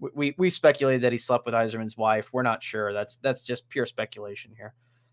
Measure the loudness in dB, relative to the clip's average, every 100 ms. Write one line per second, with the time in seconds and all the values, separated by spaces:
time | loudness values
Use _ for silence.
0 | -10 -2 -2 2 0 6 4 6 2 4
1 | 2 0 0 0 2 0 0 -2 -8 -2
2 | 2 2 0 0 0 0 -4 -4 -2 -2
3 | -6 -4 -2 -2 -4 -8 -6 -4 -4 -4
4 | -8 -8 -12 -12 -16 -18 -18 -18 _ _
5 | _